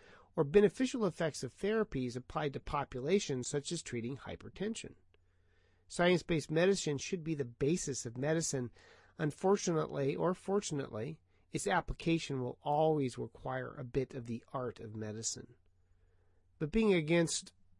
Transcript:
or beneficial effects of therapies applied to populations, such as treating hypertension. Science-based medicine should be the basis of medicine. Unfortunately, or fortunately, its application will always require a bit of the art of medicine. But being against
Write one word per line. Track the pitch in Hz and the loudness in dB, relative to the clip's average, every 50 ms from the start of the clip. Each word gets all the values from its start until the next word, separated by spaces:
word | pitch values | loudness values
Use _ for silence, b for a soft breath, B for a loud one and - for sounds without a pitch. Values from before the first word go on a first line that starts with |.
| B B B B B B B | B B B B B B B
or | 170 156 | 0 0
beneficial | 139 151 208 208 196 - - 262 254 - 247 214 | 6 6 8 8 8 4 2 0 0 0 0 0
effects | 180 - - 170 156 - - - | 0 0 0 -2 -2 -2 -4 -8
of | 123 - | -8 -8
therapies | - - 196 220 226 208 - - 135 127 120 117 | -4 -2 0 0 0 0 -2 -2 -4 -4 -4 -4
applied | 127 - - - 156 151 143 131 | -8 -10 -6 -6 -4 -4 -2 -4
to | 127 | -6
populations, | - - - 143 131 - - 123 127 151 190 208 - - 139 127 120 - | -6 -4 -4 -4 -4 -4 -6 -6 0 2 2 2 2 0 -2 -4 -2 -2
such | - 143 139 - 175 | -4 -4 -4 -4 -6
as | 160 - | -6 -6
treating | - 123 120 110 120 139 | -6 -6 -6 -4 -6 -8
hypertension. | - - - 85 - - - - - 185 220 226 - - - - - _ _ _ _ _ _ _ _ _ _ _ _ _ _ _ _ _ - | -8 -10 -12 -12 -12 -12 -16 -8 -6 -6 -4 -4 -6 -10 -14 -16 -20 _ _ _ _ _ _ _ _ _ _ _ _ _ _ _ _ _ -10
Science-based | - - 175 180 180 165 - - 170 151 - - | -2 2 4 4 4 4 2 0 -2 -2 0 2
medicine | 156 160 175 190 202 185 - 156 147 131 | 4 6 6 6 6 4 2 0 0 0
should | - - 196 175 151 | -2 -4 -4 -4 -2
be | 165 160 | -2 -2
the | 143 131 | -2 -2
basis | 120 120 - 143 139 175 185 - 156 127 - - | -6 -2 0 2 2 2 2 0 -4 -4 -4 -6
of | 120 113 123 | -6 -4 -2
medicine. | 135 151 160 170 160 - - 131 123 113 B B B B B B B B B - | 0 2 2 2 2 0 -2 -2 -4 -4 B B B B B B B B B -2
Unfortunately, | 160 151 - - - 190 202 - - 185 165 156 151 - - 143 143 135 - | -2 -2 0 2 2 2 4 4 2 2 2 2 0 -2 -2 0 0 0 0
or | - 160 170 185 | 0 0 0 -2
fortunately, | - - - 196 202 - - 156 139 135 - - 107 113 147 160 - _ _ _ _ _ _ - | -2 -4 -2 -2 -2 0 -2 -4 -4 -4 -6 -6 -6 -6 -8 -8 -12 _ _ _ _ _ _ -8
its | 185 - | -4 -2
application | 196 190 170 - - - - - 165 165 165 - - 139 131 123 | 0 0 0 0 -2 -6 -4 0 0 0 0 0 -4 -4 -4 -4
will | - - - - | -6 -6 -6 -4
always | 147 147 147 156 160 156 147 135 123 - | -2 2 4 4 4 4 2 0 -2 -2
require | 120 120 113 - - - 135 131 131 127 120 - - | -6 -8 -10 -10 -10 -8 -6 -6 -6 -6 -8 -10 -10
a | 131 | -12
bit | 120 - 139 127 - - | -4 -2 -2 -2 -2 -6
of | 135 117 | -10 -8
the | 120 113 117 - _ - | -6 -8 -8 -8 _ -8
art | 139 127 120 - - | -6 -6 -6 -6 -8
of | - 110 107 | -12 -12 -10
medicine. | 110 110 107 104 113 113 - - - - - - _ _ _ _ _ _ _ _ _ _ _ _ _ _ _ _ _ _ _ _ _ | -8 -8 -8 -8 -6 -6 -6 -6 -8 -12 -16 -20 _ _ _ _ _ _ _ _ _ _ _ _ _ _ _ _ _ _ _ _ _
But | 160 147 - | -4 0 2
being | 226 220 208 190 | 4 6 6 6
against | 170 151 147 170 170 165 156 - - - - - _ - - - | 4 4 4 4 4 4 4 0 -4 -6 -10 -18 _ -20 -20 -8